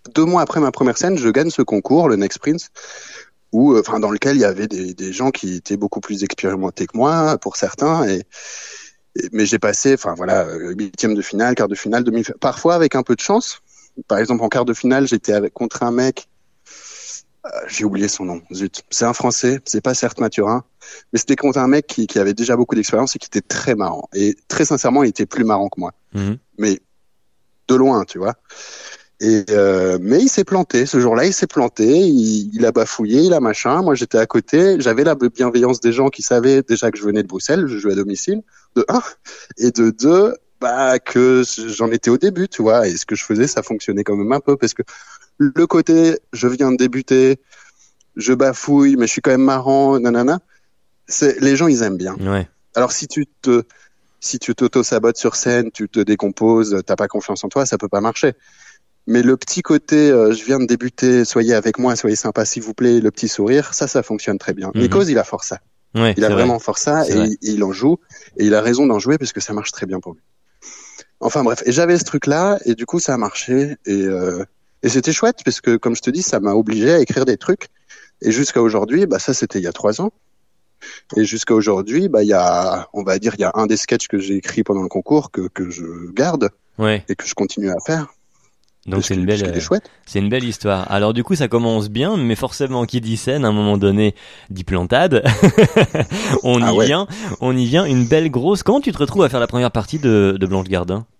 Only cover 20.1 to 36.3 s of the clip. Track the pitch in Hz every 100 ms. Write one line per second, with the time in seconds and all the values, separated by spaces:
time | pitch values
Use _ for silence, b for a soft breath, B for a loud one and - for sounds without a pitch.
20.1 | - 113 - 104 120 - _ B B B
21.1 | 120 - 135 143 135 127 143 - - 110
22.1 | 110 98 104 117 120 120 120 104 110 92
23.1 | - - 123 - - - 113 92 - -
24.1 | 98 104 - _ - 151 151 127 131 135
25.1 | - 104 - 110 104 101 - 87 - _
26.1 | 101 98 120 _ - 107 98 - _ _
27.1 | _ _ _ _ _ - 127 131 120 92
28.1 | - 95 120 _ B B B B B B
29.1 | _ 110 110 98 104 98 95 92 92 92
30.1 | 139 262 - 196 190 170 - 131 139 123
31.1 | 113 165 190 180 156 123 - 110 151 190
32.1 | 139 110 107 104 107 117 113 110 - 107
33.1 | 123 180 170 120 104 120 151 185 131 120
34.1 | 117 113 117 - 151 190 180 123 113 151
35.1 | 143 120 117 123 120 123 127 117 117 139
36.1 | - -